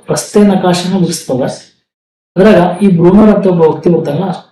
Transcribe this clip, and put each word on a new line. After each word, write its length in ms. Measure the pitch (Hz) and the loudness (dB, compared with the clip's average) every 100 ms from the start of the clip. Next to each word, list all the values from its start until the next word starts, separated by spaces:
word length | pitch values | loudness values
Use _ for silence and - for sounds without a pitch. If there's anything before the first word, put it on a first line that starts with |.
| - | -8
ರಸ್ತೆ 320 | 151 - 208 | -8 -2 0
ನಕಾಶೆಯನ್ನು 600 | 202 180 180 175 180 190 | 2 2 -2 -2 -4 -2
ಬಿಡಿಸ್ತದ. 400 | 170 - - 127 139 - - _ _ _ _ _ _ 175 | -4 -6 -8 -6 -6 -10 -18 _ _ _ _ _ _ 0
ಅದ್ರಾಗ 460 | 214 180 175 - | 2 4 0 0
ಈ 60 | 202 | 0
ಬ್ರೂನರ್ 480 | 165 170 202 214 202 | 2 4 4 4 2
ಅಂತ 100 | 185 | 0
ಒಬ್ಬ 160 | 170 | 2
ವ್ಯಕ್ತಿ 280 | 160 147 180 | 0 0 -2
ಬರ್ತಾನಲ್ಲ 400 | 160 143 151 190 170 - | -2 -2 -6 -6 -8 -14